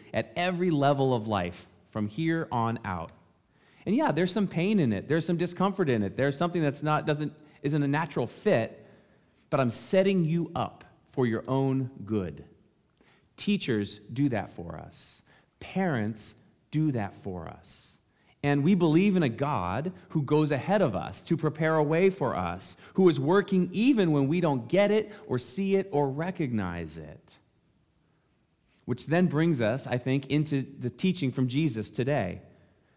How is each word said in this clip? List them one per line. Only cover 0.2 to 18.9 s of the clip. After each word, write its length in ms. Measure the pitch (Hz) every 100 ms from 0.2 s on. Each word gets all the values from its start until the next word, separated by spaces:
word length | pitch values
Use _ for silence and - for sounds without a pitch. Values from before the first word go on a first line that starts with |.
| -
every 380 | 175 180 175 185
level 420 | 147 139 139 131
of 140 | 120 110
life 400 | 101 87 - - _ _
from 180 | 110 104
here 400 | 165 165 165 -
on 300 | 123 113 117
out." 280 | 101 90 82 - _ _ _ _ _ _ 185
And 80 |
yeah, 160 | 247 302
there's 200 | 147 180
some 160 | 220 190
pain 320 | 160 190 214
in 120 | 127
it. 160 | 98 107
There's 160 | 165
some 140 | 170 170
discomfort 500 | 175 175 196 190 156
in 140 | 113
it. 120 | 98
There's 220 | 113 139 139
something 240 | 170 175
that's 220 | 147 139
not, 240 | 151 151 156
doesn't, 260 | 147 151 - - -
isn't 200 | 143 151
a 60 | 143
natural 380 | 147 170 - 117
fit, 580 | - 208 131 113 - - - _ _ _ _ -
but 120 | 139
I'm 100 | 123
setting 540 | - - 190 190 190
you 260 | 156 170 -
up 300 | 143 113 - - _ _
for 120 | -
your 180 | 123 110 -
own 400 | 135 135 131 127 -
good. 400 | 104 107 87 - - _ _ _ _ _ _ _ _ -
Teachers 640 | - 202 - 107 101 - -
do 160 | 113 143
that 240 | 107 80
for 240 | - 85 80
us. 460 | 80 - - - _ _ _ -
Parents 720 | - 185 185 127 107 110 - - _ _ _
do 220 | 151 156
that 220 | 120 98 -
for 260 | 101 90 82
us. 480 | 76 - - - - _ _ _ _
And 200 | 143 143
we 120 | 151
believe 420 | 190 170